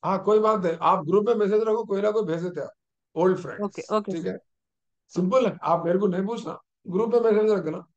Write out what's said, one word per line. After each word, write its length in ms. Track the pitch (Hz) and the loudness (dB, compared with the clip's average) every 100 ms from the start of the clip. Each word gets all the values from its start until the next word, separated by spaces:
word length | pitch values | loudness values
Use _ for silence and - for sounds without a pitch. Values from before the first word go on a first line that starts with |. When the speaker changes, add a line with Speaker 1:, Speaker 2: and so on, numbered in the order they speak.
Speaker 1:
हाँ, 200 | 156 190 | -2 -2
कोई 140 | 190 214 | 2 4
बात 260 | 214 214 | 4 2
नहीं, 120 | 180 165 | 0 0
आप 220 | 156 185 156 | 2 2 2
group 200 | 190 214 | 2 2
में 60 | |
message 280 | 220 202 214 | 2 2 2
रखो, 220 | 220 214 | 2 0
कोई 180 | 226 196 | -2 -2
ना 80 | 208 | 0
कोई 140 | 214 | 0
भेज 180 | 190 165 | -2 -2
देते 180 | 175 165 | -4 -8
हैं, 80 | 123 _ _ _ _ 151 | -10 _ _ _ _ 0
old 220 | 180 185 | 2 2
friends, 240 | 131 113 | -4 -8
Speaker 2:
Okay, 200 | 202 - - 214 | -8 -8 -4 -4
ओके, 160 | 208 | -2
Speaker 1:
ठीक 100 | 170 | -6
Speaker 2:
सर। 80 | 180 | -6
Speaker 1:
है? 80 | 190 _ _ _ _ _ _ _ | -8 _ _ _ _ _ _ _
Simple 340 | - 185 262 226 | -2 2 2 2
है, 100 | 156 | -2
आप 240 | 147 170 170 | -2 0 2
मेरे 120 | 185 | 0
को 80 | 202 | 0
नहीं 200 | 175 196 | 0 -4
पूछना, 320 | 233 160 - _ _ - | -6 -10 -14 _ _ -6
Group 260 | 180 226 | -2 2
में 60 | 240 | 2
message 300 | 226 214 214 | 4 2 2
रख 140 | 202 | 0
देना। 220 | 156 180 180 | -2 -8 -12